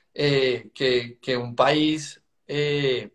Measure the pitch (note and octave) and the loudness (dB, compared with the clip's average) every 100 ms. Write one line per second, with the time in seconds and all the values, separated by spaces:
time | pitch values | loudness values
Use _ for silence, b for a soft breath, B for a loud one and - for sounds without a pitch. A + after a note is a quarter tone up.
0 | b - C#3+ C#3 C3 A#2 G#2+ - C3 B2 | b -4 0 2 2 0 -6 -2 0 2
1 | A#2+ - - B2 A#2+ A#2+ C3+ D3+ D#3 D#3 | -2 -8 -4 -4 -2 2 2 4 2 -2
2 | C#3+ - _ _ - C#3+ D3 D3 C#3 B2 | -6 -16 _ _ -8 -4 -2 0 0 -2
3 | G#2+ | -6